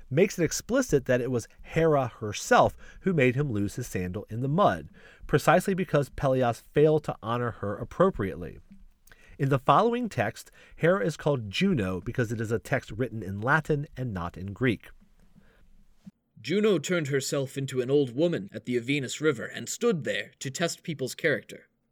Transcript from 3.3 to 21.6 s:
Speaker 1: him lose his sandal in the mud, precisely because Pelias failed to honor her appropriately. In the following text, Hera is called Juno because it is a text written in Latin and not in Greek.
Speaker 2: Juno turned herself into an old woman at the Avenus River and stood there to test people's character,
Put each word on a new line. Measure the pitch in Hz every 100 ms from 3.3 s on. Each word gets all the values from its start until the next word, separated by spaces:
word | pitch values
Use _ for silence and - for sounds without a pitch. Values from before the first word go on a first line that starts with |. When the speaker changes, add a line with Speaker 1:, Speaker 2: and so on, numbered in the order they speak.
Speaker 1:
him | 123 147
lose | 104 101 -
his | 120
sandal | 98 90 101 -
in | 110
the | 135
mud, | 165 175 87 73 - - - -
precisely | 151 - 175 208
because | 185 185 147 139
Pelias | - 139 131 120 113 -
failed | 147 156 156
to | - -
honor | 110 120 120
her | - 101 101
appropriately. | 120 - 185 - 98 76 76 - - - - _ _ - - -
In | 139
the | 135
following | - 147 226 240 233
text, | - 107 - - - - -
Hera | 160 196
is | 185 -
called | 151 139 104
Juno | - 196 147 92 92
because | 117 120 110
it | 113
is | 110
a | 110
text | - 131 -
written | 117 127 113
in | 92 101
Latin | 120 156 - 147 147 -
and | 127
not | 92 87 -
in | 98
Greek. | 98 127 92 - - - _ - - - _ - - - _ - - _ -
Speaker 2:
Juno | 113 196 214 170
turned | 143 175 139
herself | 139 - 147 131 139
into | 135 127
an | 123
old | 147 131
woman | 117 175 139 98
at | 110 -
the | 123
Avenus | 117 147 120 -
River | 151 117 110
and | 113 117
stood | - 240 170
there | 110 101 - -
to | 135
test | 131 170 -
people's | - 151 127 -
character, | 160 117 - -